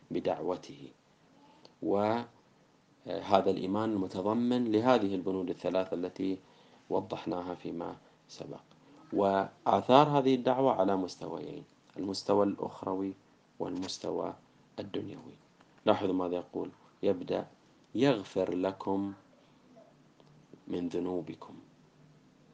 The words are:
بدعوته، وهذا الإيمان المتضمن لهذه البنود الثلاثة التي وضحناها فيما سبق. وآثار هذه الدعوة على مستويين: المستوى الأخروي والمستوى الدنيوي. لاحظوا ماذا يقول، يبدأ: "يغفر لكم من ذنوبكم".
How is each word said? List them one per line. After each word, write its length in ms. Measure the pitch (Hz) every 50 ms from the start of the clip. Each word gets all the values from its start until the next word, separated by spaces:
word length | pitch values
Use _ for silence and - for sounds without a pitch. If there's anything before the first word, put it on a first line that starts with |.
| - -
بدعوته، 760 | - 87 82 92 85 - - 90 90 - - - - 71 69 - - _ _ _ _ _ _ _ _ - - - - - - - _ _
وهذا 440 | - 90 98 101 104 107 113 120 120 - - _ _ _ _ _ _ _ _ _ _ _ _ _ - 87 90 90 92 98 101 95 92 98
الإيمان 420 | 92 - 90 92 101 107 110 110
المتضمن 800 | 107 98 92 92 95 95 92 104 110 120 120 120 123 123 123 113
لهذه 420 | 107 107 117 127 127 113 104 98 98
البنود 360 | 90 87 98 95 95 90 90
الثلاثة 440 | 87 - - 90 90 92 92 - 92
التي 440 | 87 90 90 - - 95 95 95 - - - - - - - - - _ -
وضحناها 640 | 90 95 104 101 - - - 92 92 90 90 90 87
فيما 420 | - - 85 82 85 87 87 90 - - - _ _ _ -
سبق. 320 | - - 71 - - - - - - - - - - - - -
وآثار 960 | - 98 101 98 98 98 - - - - - 120 110 98 - - 127 139 151 147
هذه 260 | 147 143 127 135 131
الدعوة 380 | 123 120 135 127 131 135 131
على 240 | 110 92 95 98 98
مستويين: 680 | 95 90 87 - - 90 85 82 80 80 80 80 82 - - _ _ _ _ -
المستوى 500 | - 92 101 95 - - - 101 101 101
الأخروي 680 | 101 98 - 90 92 - - - 98 92 95 98 98 95 - _ _ _ _ _ _ _ -
والمستوى 760 | 92 90 90 90 95 90 - - 90 87 85 87 87 92 95 - - _ _ _ _ _ _ -
الدنيوي. 580 | 101 101 98 95 101 98 - - - 71 - - _ _ _ - - _ _ - -
لاحظوا 280 | 107 101 - 101 95 92
ماذا 220 | 92 90 87 90
يقول، 340 | 87 87 - - 90 87 90 - - - - _ _
يبدأ: 440 | - 101 95 87 - - 95 95 - - - _ _ _ _ _ _ _ -
"يغفر 600 | 107 131 143 123 101 92 - - 98 92 90 87
لكم 580 | 90 92 95 95 - - 98 98 98 98 98 98 - - _ _ _ _ _ _ _ - - - - - - - - _ _ _ - - - - - - _ - - _ -
من 200 | 90 90 87 85
ذنوبكم". 680 | 82 87 87 92 92 87 80 80 78 - - - 85 80 - - - - - - _ - - - - - - - _ _ _ -